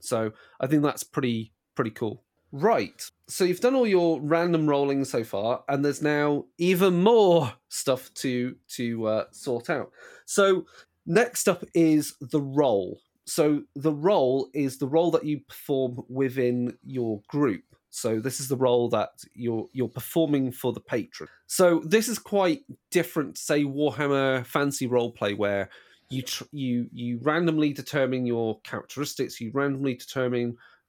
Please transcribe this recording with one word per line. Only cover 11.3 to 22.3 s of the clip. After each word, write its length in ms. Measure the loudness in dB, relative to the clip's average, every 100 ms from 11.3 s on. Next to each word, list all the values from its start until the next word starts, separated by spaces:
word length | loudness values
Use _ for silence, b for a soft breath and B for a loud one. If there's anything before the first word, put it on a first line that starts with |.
| 0 -2
up 160 | -2 -2
is 420 | 2 4 4 0 -8
the 220 | -4 -4
role. 580 | 0 2 2 2 0 -8 _ _ -6
So 380 | 0 2 2 -4
the 200 | -4 -2
role 560 | 0 2 4 4 2 -2
is 260 | -2 -2 -2
the 80 | 0
role 240 | 2 4
that 120 | 2
you 160 | 0 -4 -8
perform 560 | -14 -4 -2 -2 -4 -8
within 680 | -2 -2 0 0 0 -2 -6
your 380 | -10 -6 -4 -4 -6
group. 340 | 0 0 0 -8 _ _
So 300 | -8 -4 -2
this 200 | -4 -6
is 80 | -4
the 100 | 0
role 320 | 2 4 2
that 340 | 0 -2 -6 -20
you're, 320 | -8 -6 -4 -6
you're 140 | -4 -4
performing 640 | -6 -4 0 2 0 -2
for 200 | -4 -4
the 100 | -6
patron. 480 | -4 -6 -6 -12 -18 _ -8
So 340 | 2 4 4
this 240 | 2 0 0
is 120 | -6
quite 420 | -4